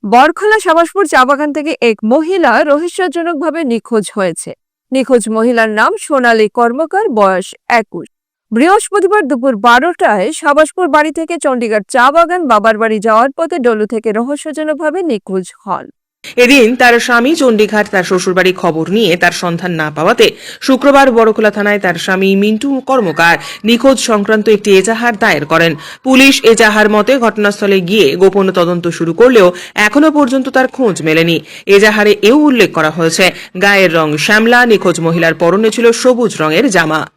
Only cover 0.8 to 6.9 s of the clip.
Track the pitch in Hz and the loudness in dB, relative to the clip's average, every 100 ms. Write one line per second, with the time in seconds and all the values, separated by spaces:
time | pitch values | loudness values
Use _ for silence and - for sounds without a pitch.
0.8 | 339 381 320 294 254 277 302 285 294 311 | 0 0 0 2 2 0 -2 -4 -6 -2
1.8 | 240 220 214 269 320 381 302 226 302 285 | -2 -2 0 0 0 0 2 2 2 0
2.8 | 339 - 359 311 339 320 320 302 302 233 | -2 -4 -4 -2 -6 -4 -4 -4 -4 -4
3.8 | - 233 202 - 185 165 - - _ _ | -2 -4 -4 -4 -6 -6 -14 -18 _ _
4.8 | _ 262 262 247 214 220 226 240 220 214 | _ -4 0 0 0 -2 0 0 0 0
5.8 | 247 415 - 285 247 226 214 - 233 247 | -2 -2 -4 0 2 2 0 0 -2 -2
6.8 | 320 | -4